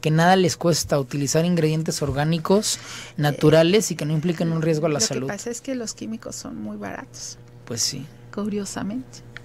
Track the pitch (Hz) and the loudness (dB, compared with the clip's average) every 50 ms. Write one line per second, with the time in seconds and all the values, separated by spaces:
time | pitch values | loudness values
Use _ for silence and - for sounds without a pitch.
0 | - 156 156 156 165 175 185 190 185 165 127 - - 170 165 135 - - 160 143 | 0 2 2 4 6 6 6 6 6 2 2 2 0 2 2 2 0 0 0 0
1 | 135 127 - 147 143 135 - 160 165 175 180 165 156 156 156 160 160 - 156 - | 0 -2 -2 -2 -2 2 2 2 2 4 2 2 2 2 2 0 -2 -2 -4 -4
2 | 151 139 - 135 147 156 165 170 160 - 190 202 214 - - - - - - - | -2 -2 -2 0 0 0 0 -2 2 4 2 4 4 0 -4 -4 -6 -14 -14 -14
3 | - - - - 147 147 143 - - 151 165 160 165 165 185 220 214 - 180 160 | -14 -14 -4 0 0 0 0 4 6 6 8 8 6 8 6 4 4 2 -4 -4
4 | 147 147 156 156 147 180 175 - 180 165 165 165 156 160 160 151 151 165 151 143 | -4 -2 -2 0 0 0 0 0 0 -2 0 0 0 0 0 2 0 0 0 0
5 | - - - 151 127 135 202 202 - 233 240 240 - - 269 254 233 220 - - | 0 -2 -2 -4 -4 -6 -6 -8 -8 -8 -10 -10 -8 -8 -6 -6 -6 -8 -10 -10
6 | 220 208 220 226 - - - - - - - - 214 - - 107 202 - - - | -10 -10 -10 -10 -10 -12 -12 -12 -12 -12 -10 -10 -10 -10 -10 -10 -10 -10 -10 -12
7 | - - - - - - - - - - - - - - 120 113 - - - 139 | -14 -14 -16 -16 -14 -14 -14 -16 -20 -20 -20 -20 -12 -10 -4 -2 -2 -4 -4 -6
8 | 139 - - - - - - - 202 214 202 208 202 196 - - - 190 208 254 | -12 -14 -16 -20 -20 -12 -8 -6 -4 -4 -4 -4 -6 -6 -8 -6 -6 -6 -6 -8
9 | 262 - - - - - - - - | -10 -10 -16 -20 -20 -18 -18 -18 -10